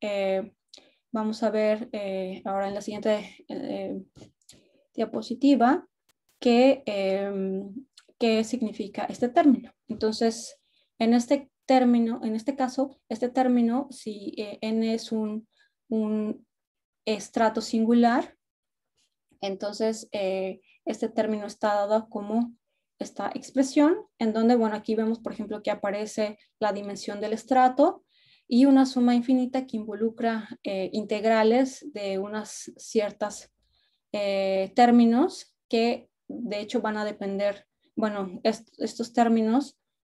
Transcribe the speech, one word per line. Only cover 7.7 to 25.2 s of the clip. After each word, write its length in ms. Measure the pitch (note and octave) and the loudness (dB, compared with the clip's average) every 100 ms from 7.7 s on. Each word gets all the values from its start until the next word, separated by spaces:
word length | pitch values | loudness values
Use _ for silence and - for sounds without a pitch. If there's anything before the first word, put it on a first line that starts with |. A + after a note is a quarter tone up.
| G#3 - _ _ _ | -14 -18 _ _ _
qué 240 | A#3 A3 | 0 2
significa 640 | A3 B3 G#3+ - G3+ - - | 0 -4 -4 -6 -10 -8 -8
este 240 | - B3 | -4 0
término. 420 | B3 D#4+ A#3 - _ - | 4 6 4 0 _ -12
Entonces, 720 | A3 A3 A3 A3+ A3+ - - _ _ _ _ | -4 -2 0 -2 -2 -10 -18 _ _ _ _
en 140 | A3+ | 2
este 360 | A#3+ A#3 C#4+ - _ - | 2 4 0 -2 _ 2
término, 560 | C4 B3 A#3+ A3+ A#3+ | 4 6 4 2 -2
en 120 | A3+ A3 | -4 -4
este 200 | A3 C4+ | -4 -2
caso, 440 | B3+ C4 C4+ - _ | -2 -2 -4 -6 _
este 200 | A3+ B3 | -6 -2
término, 580 | B3 B3+ B3 A#3 A#3+ C#4+ | 0 2 4 2 0 -4
si, 460 | - - G3+ G3+ - | -10 -12 -10 -10 -10
eh, 220 | G#3 G#3 | -10 -8
N 320 | A3 A3 A3+ | -4 0 0
es 180 | A3+ A3+ | -2 -4
un, 360 | A3 G#3+ G#3+ - _ _ _ _ | -4 -4 -6 -10 _ _ _ _
un 560 | A3 G#3+ G#3+ G#3+ - _ _ _ _ _ _ - | -2 -2 -2 -4 -8 _ _ _ _ _ _ -6
estrato 560 | G#3+ - - A3 A3 | -6 -4 0 2 0
singular, 760 | A3 A3+ A3 A#3+ A#3 B3 E4+ _ _ _ _ _ _ _ _ _ _ _ | -2 0 4 4 6 4 -2 _ _ _ _ _ _ _ _ _ _ _
entonces, 680 | G3 F#3+ G#3 G#3+ A3 A3 - | -8 -6 -8 -4 -4 -4 -8
eh, 500 | G#3 F#3+ F#3+ F#3+ - _ _ - | -4 -2 -2 -4 -8 _ _ -8
este 240 | A3 A3 | -4 -4
término 380 | - G#3+ G#3+ G#3 | -2 -2 -2 -6
está 260 | - G#3+ | -4 -2
dado 360 | G#3 G3+ A3 A3 | 0 2 0 0
como 440 | G#3 G3+ A3 A#3+ - _ _ _ _ | -8 -2 -2 -2 -6 _ _ _ _
esta 320 | - - G3+ | -12 -8 -8
expresión, 640 | - - B3+ C4+ - D4 G#4 - _ | -8 -4 0 2 4 4 4 -4 _
en 140 | A3+ | -2
donde, 220 | A3 A3+ B3 | 2 4 4
bueno, 200 | A3 G#3+ | 2 -2
aquí 180 | G#3+ | -2
vemos, 260 | A3 A3 | -2 -2
por 140 | A3+ | -4